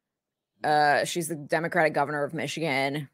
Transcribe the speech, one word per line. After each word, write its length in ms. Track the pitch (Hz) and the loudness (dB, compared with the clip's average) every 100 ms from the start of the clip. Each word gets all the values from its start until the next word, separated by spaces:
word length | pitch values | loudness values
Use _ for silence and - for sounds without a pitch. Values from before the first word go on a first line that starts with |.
| _ _ _ _ _ _ | _ _ _ _ _ _
Uh, 420 | 151 151 147 127 139 | 0 4 4 4 2
she's 220 | 175 160 | -2 -4
the 80 | 160 | -6
Democratic 580 | 139 160 165 175 156 | -2 -2 0 2 2
governor 300 | 151 139 147 | 2 0 -2
of 120 | 143 160 | -4 -4
Michigan. 720 | 139 160 160 135 139 147 139 | -6 -4 -2 0 0 -2 -8